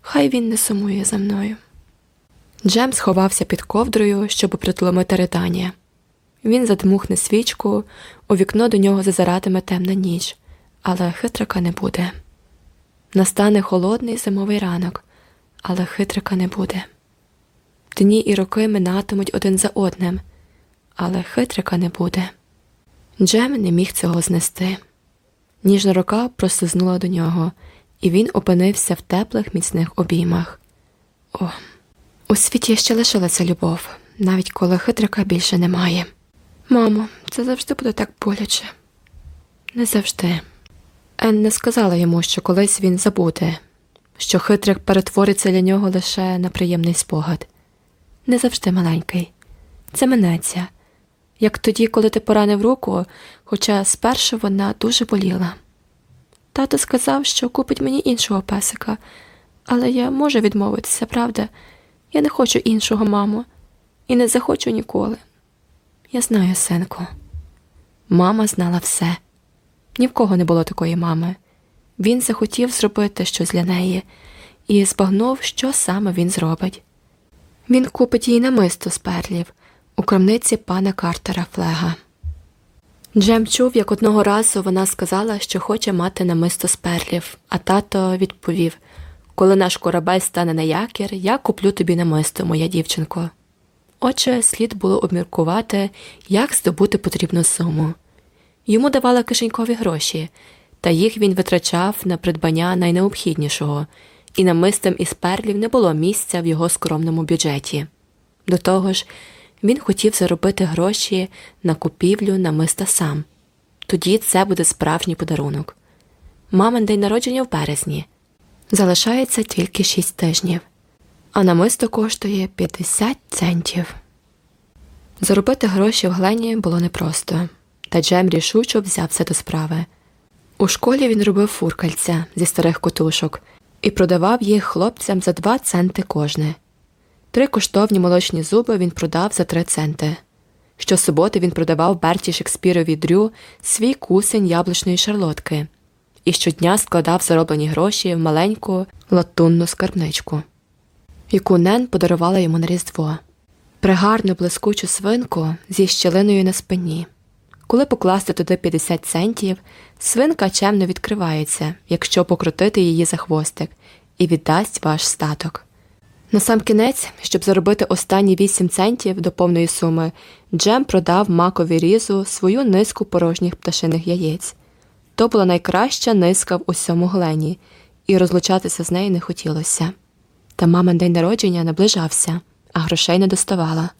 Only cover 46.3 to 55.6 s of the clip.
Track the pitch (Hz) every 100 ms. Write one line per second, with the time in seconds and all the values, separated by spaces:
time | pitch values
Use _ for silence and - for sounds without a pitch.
46.3 | 185 180 - 180 175 165 170 - 156 151
47.3 | 160 - _ _ _ _ _ _ _ -
48.3 | 247 247 - 190 180 170 165 - 180 170
49.3 | _ _ - - - - - 262 254 180
50.3 | 165 - 180 180 _ _ _ _ _ _
51.3 | _ 214 - - 214 226 226 220 220 220
52.3 | 214 208 208 220 262 - 185 180 - -
53.3 | - - 202 - 202 196 - 226 254 -
54.3 | 226 208 196 196 214 220 240 233 208 190
55.3 | 180 175 -